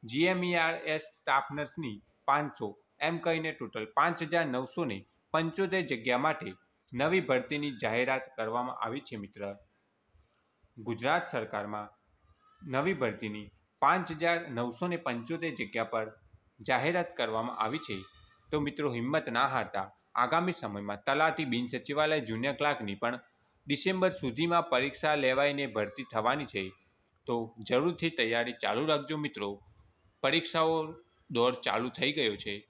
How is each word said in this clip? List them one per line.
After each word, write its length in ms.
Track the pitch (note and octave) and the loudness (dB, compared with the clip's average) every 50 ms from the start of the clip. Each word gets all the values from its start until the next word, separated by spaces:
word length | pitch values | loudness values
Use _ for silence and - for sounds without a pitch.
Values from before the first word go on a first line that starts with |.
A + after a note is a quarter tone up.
| - | -12
જી 240 | A2+ A2+ C#3 D#3+ F3+ | -6 0 2 4 4
એમ 160 | F#3 F3+ F3+ | 4 2 0
ઈ 120 | F3+ F3+ | 2 2
આર 200 | E3+ E3 D#3+ E3 E3 - | 2 2 2 0 -2 -4
એસ 180 | D#3+ D#3 D#3 D#3 - | -4 -4 -4 -4 -8
સ્ટાફ 380 | - - _ - C3+ C3+ C#3 - | -18 -10 _ 2 2 2 2 0
નર્સની 460 | D3 D3 D3 C3+ - - D#3+ B2+ G#2+ G2+ - _ _ _ _ | -4 -6 -6 -6 -6 -8 -8 -8 -8 -10 -14 _ _ _ _
પાંચસો, 420 | - C#3 D3 D3+ C#3+ - - A#2+ G2+ G2+ - _ _ _ _ | 4 4 4 4 0 -4 -6 -8 -8 -8 -10 _ _ _ _
એમ 160 | - D#3 E3+ E3 | -2 -2 -2 0
કહીને 320 | E3 E3+ E3 D#3+ D#3+ D#3+ | 0 0 0 0 0 -4
ટોટલ 360 | D3+ - C3 G#2+ - A2 A2 G#2+ - | -4 -6 -8 -8 -6 -6 -6 -2 2
પાંચ 240 | - D3 E3+ E3+ E3 E3+ | 4 4 4 2 0 -4
હજાર 220 | D3+ E3+ E3+ E3 D3 | 0 2 2 2 2
નવસો 360 | B2 B2+ C3 B2+ - - E3+ | 0 -2 -4 -4 -4 -4 -2
ને 120 | C3+ G#2 F#2+ F#2+ _ _ _ _ _ - | -2 -2 -6 -8 _ _ _ _ _ 0
પંચોતેર 500 | D#3+ E3 E3 D#3+ - G3 F3+ F3 F#3+ F3 | 0 0 0 0 0 -2 0 2 0 0
જગ્યા 380 | C3+ C#3 A#2 A2+ B2+ B2 B2 C#3 | 0 -2 -2 0 2 2 4 4
માટે 260 | D#3 D3+ - - G2+ F#2 - _ _ _ _ _ _ | 2 0 0 -6 -10 -10 -12 _ _ _ _ _ _
નવી 340 | - A#2+ C3+ D#3 F3 F#3+ E3 B2 | -2 0 2 4 4 2 4 4
ભરતીની 480 | C3+ B2+ - - D3+ D3 D3 D3 C3 A2 | 2 2 2 0 -4 -2 -2 -4 -4 -2
જાહેરાત 480 | - A2+ A2 A#2+ B2 B2+ C3 C3 - - - | -2 0 2 2 2 2 2 -2 -2 -6 -8
કરવામાં 460 | - A2+ A2 A2 A#2+ B2 B2+ - - | -6 -4 -2 0 -2 -2 -2 -4 -4
આવી 220 | A2 A2+ A#2 C#3+ | -4 -4 -4 -6
છે 160 | D3 - C3 A2 | -8 -8 -10 -10
મિત્ર. 240 | G2+ G2 _ G#2 G2+ G2 G2+ G2+ - _ _ _ _ _ _ _ _ _ _ _ _ _ _ _ _ _ _ _ _ _ _ - | -10 -10 _ -8 -8 -8 -8 -10 -16 _ _ _ _ _ _ _ _ _ _ _ _ _ _ _ _ _ _ _ _ _ _ -12
ગુજરાત 480 | A2 A2+ A#2 A2+ A#2 C3 D#3 F3 F3 - | -6 -6 -4 -2 2 2 2 2 0 0
સરકારમાં 640 | - C3 A2 A2 - G#2 G#2 G#2 G#2 G#2+ G#2 G2+ _ _ _ _ _ _ _ _ _ _ _ _ _ _ | -4 -4 -4 -2 -4 -4 -4 -4 -6 -8 -8 -10 _ _ _ _ _ _ _ _ _ _ _ _ _ _
નવી 360 | - E3 C3 C3 C#3+ F3+ F#3+ D3 | -10 -2 -2 0 2 2 0 2
ભરતીની 500 | C3 A2+ G#2 G2+ - G#2+ G#2 G#2+ G#2 - _ _ _ _ _ _ | 0 -2 -2 -2 -6 -8 -8 -8 -10 -14 _ _ _ _ _ _
પાંચ 280 | - C#3 E3 F#3 F3+ - | 4 4 4 4 2 -2
હજાર 280 | E3 D3+ E3 E3+ E3+ E3+ E3+ D#3 | -4 0 2 2 2 2 0 -4
નવસો 360 | C3 A#2 A#2+ B2 A#2 - F3+ F3 | -4 -2 -2 -2 -2 -4 -2 -2
ને 100 | F3 E3 | -2 -2
પંચોતેર 540 | - C3+ A#2+ A#2+ A#2 A#2+ E3 E3 E3 E3 | -2 -2 -4 -4 -4 -6 -6 -4 -4 -6
જગ્યા 400 | C#3 A#2 B2 G2+ - A#2 A2+ A2+ | -4 -4 -8 -6 -2 -4 -4 -2
પર 160 | - A2+ A2 G#2+ - _ _ - _ - _ _ _ _ | -2 -4 -4 -4 -8 _ _ -20 _ -20 _ _ _ _
જાહેરાત 480 | A2 G#2 C3 B2 B2+ D3+ F3 F3+ F3 - - | -2 0 2 2 4 2 2 2 0 -2 -2
કરવામાં 420 | - B2 A2 A2 A2 A2+ A#2+ A#2 - | -2 -2 0 0 0 -2 -2 -2 0
આવી 260 | G#2+ A2 B2+ D#3 - | 0 0 0 -2 -4
છે. 120 | - A2 F#2+ F#2+ - _ - - _ _ _ _ _ | -4 -8 -8 -8 -12 _ -20 -20 _ _ _ _ _
તો 140 | - D3+ | -2 -2
મિત્રો 300 | D3 D3 C#3+ - D3+ C#3 | 0 -2 -2 -2 -2 -2
હિંમત 380 | A#2+ A#2+ A#2 B2+ D3 D#3+ D3+ - | 0 0 -2 2 0 0 0 0
ના 180 | A2+ A#2 C3+ C#3 | 0 2 2 2
હારતા 400 | C3 B2+ G#2+ F2+ - G2 F#2+ G2 - _ _ _ _ | 2 0 -2 -2 -2 -4 -4 -4 -8 _ _ _ _
આગામી 420 | - A#2+ B2 D#3+ E3 F3 F#3 E3+ - | 2 2 4 4 2 2 2 -2 -2
સમયમાં 440 | - A2 G2+ G2+ G2+ G2+ G#2 G2+ - | -4 -4 -4 -4 -4 -4 -6 -4 0
તલાટી 400 | - C3+ D3 D#3 D#3+ C#3+ - D#3+ | 0 2 4 4 2 2 0 -2
બિન 200 | C3+ A#2+ A#2+ B2 A#2+ | 0 0 0 0 -2
સચિવાલય 500 | - B2+ - - C#3+ C#3+ D3+ D3+ D#3 D#3 | -4 -6 -6 -4 0 2 2 2 2 0
જુનિયર 360 | B2+ G#2+ A2+ A2 A#2+ C#3 C#3 C#3 | 0 -2 -4 -2 -2 -2 -2 2
ક્લાર્કની 380 | D3 D3 C#3+ - A2+ G2+ G2 | 2 0 2 0 -2 -6 -6
પણ 260 | G2+ - A#2+ B2 B2 - _ _ _ _ _ _ _ _ - | -2 -2 -2 -2 -4 -10 _ _ _ _ _ _ _ _ -2
ડિસેમ્બર 440 | C#3+ C#3 - F#3+ F#3+ F#3+ F#3 F#3 | -2 0 2 0 2 4 2 2
સુધીમાં 560 | F#3 F#3 - C3 A2+ B2 D#3+ E3+ E3+ E3+ E3 E3+ | 2 0 -4 -4 0 0 2 4 4 2 2 4
પરીક્ષા 460 | C3+ B2+ C3 C#3+ C3+ - - D#3 D3+ | 2 2 2 2 -2 0 2 2 2
લેવાઈને 500 | D3 C#3 C3 C3 C3+ C#3+ C#3+ C#3+ C#3+ C#3+ C3 | 4 4 4 4 4 4 2 2 0 -4 -2
ભરતી 400 | G#2+ G#2+ G#2 G2+ - - C3 - | 0 0 -2 -2 -2 -10 -12 -4
થવાની 400 | - A2+ A2 A#2 C3 D3+ C#3+ A#2 - | -2 0 2 2 2 2 -2 -4 -4
છે. 100 | G2+ F#2+ F#2+ - _ _ _ _ _ _ _ _ _ _ - | -4 -4 -6 -8 _ _ _ _ _ _ _ _ _ _ -4
તો 80 | B2 A#2 A#2 A2+ - - | -4 -4 -4 -6 -10 -12
જરૂરથી 500 | G#2+ - B2 B2 D3 F3 E3+ - E3 E3 | -2 2 2 4 4 2 -2 0 -2 -4
તૈયારી 460 | D#3+ - A#2+ A2+ A#2 A#2 A#2 B2 A#2+ - - | 0 0 0 2 2 2 0 0 -2 -2 0
ચાલુ 200 | G2+ G#2 A2+ C#3+ | 0 0 2 2
રાખજો 320 | D#3 D#3 D3 C#3+ C#3 D#3 D3+ | 2 2 0 0 -4 -4 -4
મિત્રો. 320 | D3 D3 - - G2+ G2+ G2+ G2+ - - - _ - _ _ _ _ _ _ _ - | -4 -4 -4 -4 -4 -4 -6 -8 -12 -20 -20 _ -20 _ _ _ _ _ _ _ 0
પરીક્ષાઓ 520 | C3+ D3 E3 E3 - - E3 D#3+ D#3+ D#3+ D#3+ D#3 D#3 E3+ - - _ _ _ _ _ | 2 2 2 0 0 0 2 2 4 2 0 -2 -4 -8 -14 -18 _ _ _ _ _
દોર 220 | - A#2 A#2 B2 B2+ B2 | 2 4 4 4 4 2
ચાલુ 280 | - B2 G2 G#2+ A#2+ B2+ | 0 0 2 2 0 -2
થઈ 220 | A#2 - C#3 D3 | -2 0 0 0
ગયો 240 | C#3+ D#3 C3+ A2+ G#2 | 2 2 0 0 0
છે. 200 | G2+ - G#2+ G2+ G2+ G2+ _ | -2 -6 -8 -8 -8 -10 _